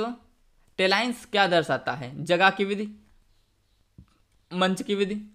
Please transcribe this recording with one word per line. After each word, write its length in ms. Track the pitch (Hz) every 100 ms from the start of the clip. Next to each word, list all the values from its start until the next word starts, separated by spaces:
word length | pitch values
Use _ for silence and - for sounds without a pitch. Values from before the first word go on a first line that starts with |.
| 220 247 _ _ _ _ _ -
टेलाइंस 460 | 190 196 247 233 -
क्या 200 | 202 190
दर्शाता 460 | 175 156 131 -
है? 300 | 127 127 143
जगह 260 | 165 175 190
की 140 | 190
विधि, 240 | 196 202 208 - _ _ _ _ _ _ _ _ _ - - _ _ _ _
मंच 320 | 180 185 185
की 120 | 190
विधि, 260 | 202 196 208 -